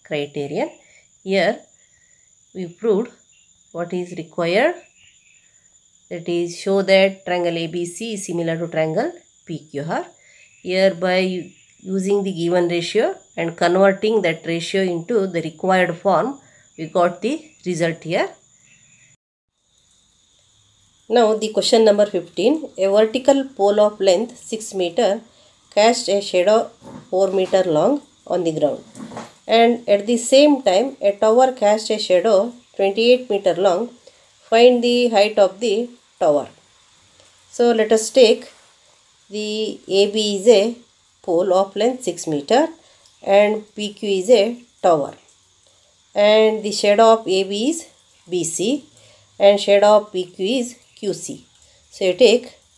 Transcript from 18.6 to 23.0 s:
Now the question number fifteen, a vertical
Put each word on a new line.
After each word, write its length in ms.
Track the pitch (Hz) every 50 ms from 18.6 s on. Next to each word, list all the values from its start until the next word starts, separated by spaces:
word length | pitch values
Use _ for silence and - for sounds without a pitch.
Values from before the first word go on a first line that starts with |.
| _ _ _ _ _ _ _ _ _ _ _ _ _ _ _ _ _ _ _ _ _ _ _ _ _ _ _ _ _ _ _ _ _ _ _ _ _ _ _ _ _ _ _ _ _ _ _ _ _ -
Now 260 | 220 240 226 214 220
the 140 | 208 220 214 -
question 320 | 196 - - 240 226 220
number 200 | 208 202 208 208
fifteen, 640 | 208 - 175 170 - - 170 190 254 311 311 285 - -
a 100 | - 190
vertical 580 | 196 196 214